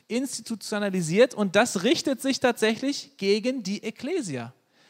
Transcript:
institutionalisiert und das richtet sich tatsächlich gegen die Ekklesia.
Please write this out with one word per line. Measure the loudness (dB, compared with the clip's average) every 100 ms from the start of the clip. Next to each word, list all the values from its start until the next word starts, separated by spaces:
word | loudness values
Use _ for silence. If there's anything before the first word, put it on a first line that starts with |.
| -6
institutionalisiert | -4 -4 -8 -8 -10 -6 -4 -2 0 2 6 4
und | 4 2 4
das | 4 2
richtet | 2 2 0 -2
sich | -2 0
tatsächlich | 0 2 0 0 -4 -6 -8 -4
gegen | 0 2 0 -4
die | -6 -6
Ekklesia. | -6 -8 -6 -4 -4 -6 -8 -14 _ _